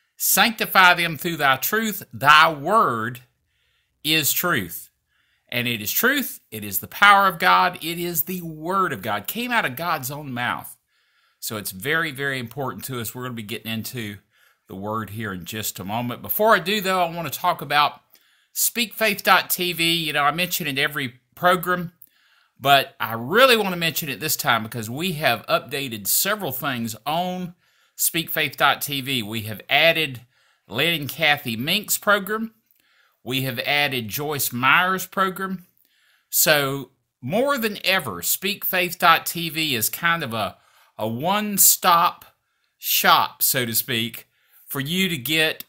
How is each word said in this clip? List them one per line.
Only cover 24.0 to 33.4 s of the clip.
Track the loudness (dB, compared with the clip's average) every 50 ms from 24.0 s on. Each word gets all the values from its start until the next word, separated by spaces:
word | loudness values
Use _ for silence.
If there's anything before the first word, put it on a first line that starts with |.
| -4 -6
it | -6 -4
this | -4 -4 -4
time | 0 2 2 2 2 0
because | -4 -8 -8 -6 -6
we | -6 -4 -4 -4
have | -2 0 2 2 2 0 0
updated | -2 -2 -2 -2 -4 -6 -6 -6 -6 -8 -6 -4 -2
several | -2 0 0 0 -2 -2 -4 -6
things | -6 -4 -4 -4 -4 -4 -4 -6 -8 -8 -6
on | -4 -2 -2 -2 -4 -6 -6 -8 -10 -12 _ _ _ _ _ _ _ _
Speak | -4 -2 -2 0 -2 -4 -2
Faith | -2 -2 -2 -2 0
dot | 2 2 2 2 0
T | -4 -6 -6 -6
V. | -4 -2 -2 -2
We | -2 -4 -6 -6
have | -6 -8 -10 -10 -4 0
added | 2 4 4 4 4 2 0 -4 -6 -10 -16 _ _ _ _ _ _ _ _
Lynn | -8 -4 -2 0 0 0 -2
and | -4 -8
Kathy | -4 0 2 2 2 0 -2 -4 -6
Mink's | -4 -2 -2 -2 -2 -2 -4 -6
program. | -2 0 2 2 2 0 -2 -4 -4 -6 -8 -10 _ _ _ _ _ _ _ _ _ _ _ _ _
We | -8 -4 -2 -2